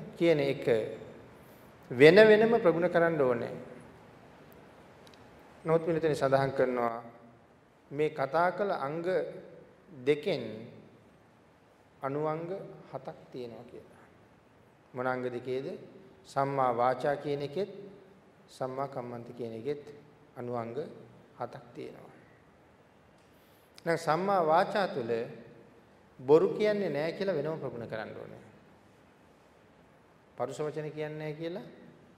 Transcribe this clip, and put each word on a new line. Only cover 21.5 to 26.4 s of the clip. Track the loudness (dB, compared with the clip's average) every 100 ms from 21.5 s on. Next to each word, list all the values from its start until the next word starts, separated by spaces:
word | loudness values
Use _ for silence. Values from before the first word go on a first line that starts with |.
| -10 -16
තියෙනවා. | -16 -14 -16 -20 -20 -20 -20 -20 -20 -20 -20 _ _ -20 -20 -20 -20 -20 -20 -20 -8
දැන් | -4 -2
සම්මා | 0 0 2 2
වාචා | 4 4 2 0 -2
තුළ | -4 -4 -4 -4 -12 -20 -20 -20 -20 -20 -20 -20 -6
බොරු | 6 6